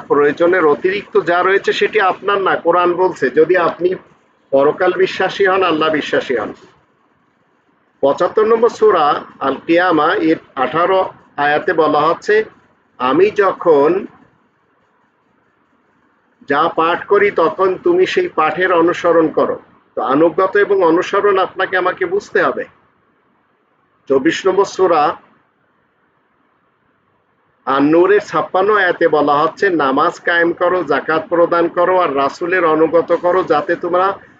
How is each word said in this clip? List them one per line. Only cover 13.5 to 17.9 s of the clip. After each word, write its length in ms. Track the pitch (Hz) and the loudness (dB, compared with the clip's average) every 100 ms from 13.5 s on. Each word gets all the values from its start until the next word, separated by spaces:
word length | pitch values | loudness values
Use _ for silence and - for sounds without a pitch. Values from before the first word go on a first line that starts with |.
| - 175 147 147 185 240 - _ _ _ _ _ _ _ _ _ _ _ _ _ _ _ _ _ _ _ _ _ _ - | 0 2 4 2 0 -6 -16 _ _ _ _ _ _ _ _ _ _ _ _ _ _ _ _ _ _ _ _ _ _ -6
যা 200 | 143 165 165 | -2 -2 0
পাঠ 300 | 165 175 - | -2 -2 0
করি 260 | 202 202 | 2 2
তখন 460 | 190 165 160 190 180 | 0 -2 0 -2 0
তুমি 220 | 175 | 0